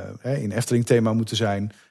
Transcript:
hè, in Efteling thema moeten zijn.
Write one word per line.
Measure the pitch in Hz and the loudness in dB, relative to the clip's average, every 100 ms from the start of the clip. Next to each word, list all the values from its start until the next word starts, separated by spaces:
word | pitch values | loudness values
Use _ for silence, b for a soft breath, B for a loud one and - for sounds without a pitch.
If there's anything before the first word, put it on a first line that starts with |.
| 98 107 | -12 -8
hè, | 123 143 | -6 -4
in | 110 | -2
Efteling | 101 - 120 113 | -2 0 2 4
thema | 120 110 | 4 4
moeten | 113 110 113 | 0 0 0
zijn. | 110 98 104 b b | 0 -2 -4 b b